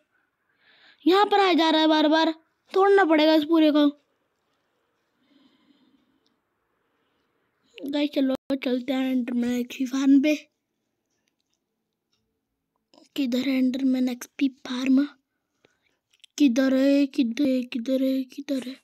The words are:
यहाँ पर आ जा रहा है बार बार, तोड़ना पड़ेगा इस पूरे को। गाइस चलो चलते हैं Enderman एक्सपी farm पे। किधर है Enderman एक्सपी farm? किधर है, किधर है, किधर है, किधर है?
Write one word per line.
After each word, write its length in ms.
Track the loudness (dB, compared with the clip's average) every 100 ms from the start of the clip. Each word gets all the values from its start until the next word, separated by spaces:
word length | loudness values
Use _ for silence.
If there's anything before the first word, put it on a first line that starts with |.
| _ _ _ _ _ _ _ _ _ _ 0
यहाँ 200 | 2 2
पर 140 | 2
आ 120 | 2
जा 160 | 2 2
रहा 120 | 2
है 60 | 2
बार 200 | 2 2
बार, 260 | 2 0 -4 _ _ _
तोड़ना 300 | 0 4 4 4
पड़ेगा 280 | 4 4
इस 100 | 2 2
पूरे 260 | 2 4
को। 160 | 4 0 -2 _ _ _ _ _ _ _ _ _ _ _ _ _ _ _ _ _ _ _ _ _ _ _ _ _ _ _ _ _ _ _ _ _ _ _ _ _ -14
गाइस 320 | -8 -4 -2
चलो 240 | -2 -2 -4 -6 -6
चलते 380 | -4 -4 -4
हैं 180 | -4 -2
Enderman 400 | -4 -4 -4 -4
एक्सपी 340 | -4 -6 -8 -6
farm 340 | -2 4 4
पे। 140 | 4 -2 -6 _ _ _ _ _ _ _ _ _ _ _ _ _ _ _ _ _ _ _ _ _ _ _ _ _ _ -8
किधर 320 | -4 -4 -2
है 80 | -2
Enderman 520 | -2 -2 -2 -2 -2
एक्सपी 380 | -6 -12 -4 -4 -4 -12
farm? 380 | -6 0 2 0 -6 _ _ _ _ _ _ _ _ _ _ _ 0
किधर 360 | 0 2 0
है, 320 | 2 2 2 0
किधर 360 | -2 -4 -2
है, 180 | -2 -2
किधर 400 | -4 -8 -4 -2
है, 200 | -2 -4 -6
किधर 420 | -12 -8 -8 -8
है? 80 | -16